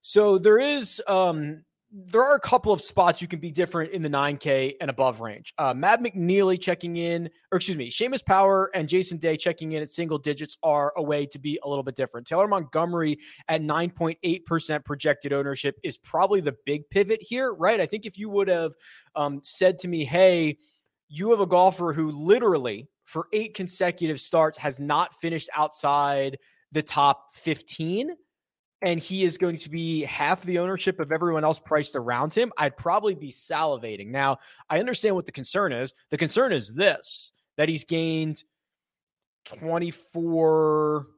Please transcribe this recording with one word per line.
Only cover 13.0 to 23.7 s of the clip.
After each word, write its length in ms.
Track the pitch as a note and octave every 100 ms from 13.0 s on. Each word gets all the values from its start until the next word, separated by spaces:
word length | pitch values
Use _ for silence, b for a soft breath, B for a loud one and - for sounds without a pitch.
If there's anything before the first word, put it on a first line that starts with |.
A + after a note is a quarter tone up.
| D#3 D3 B B -
at 140 | D#3+
nine 280 | D3+ D3+ F3
point 280 | - E3 E3
eight 200 | F3+ F3
percent 400 | - E3 - D3+
projected 480 | - C#3+ D3+ C#3 C#3+
ownership 460 | C#3 C#3 C#3 C#3+ -
is 120 | E3+ -
probably 440 | - D#3+ F#3+ G3+
the 160 | D3 B2+ -
big 240 | D3 D3
pivot 320 | G3 G3+ A3
here, 320 | - A#3+ C4
right? 260 | F#3 F3 A3
I 60 | D#3+
think 180 | G#3+
if 140 | G#3+ F#3
you 100 | G#3+
would 180 | G3+ F#3+
have, 260 | F3 D#3+ D3+ B B B
um, 260 | - D3 C#3+
said 360 | - - F#3 F3+
to 100 | F3+
me, 160 | E3+
"Hey, 540 | C#3 E3+ F#3+ F3 D#3+ D3 _ _ _ _ _
you 220 | D3+ G3+
have 100 | A3+
a 60 | F#3
golfer 460 | F3+ F#3 E3 E3+
who 180 | D3+ D#3
literally 760 | D3 D#3 A#3 A#3 E3 B2 G#2 C#3 _
for 240 | - F#3+ E3+
eight 220 | G#3+ A3
consecutive 680 | - F#3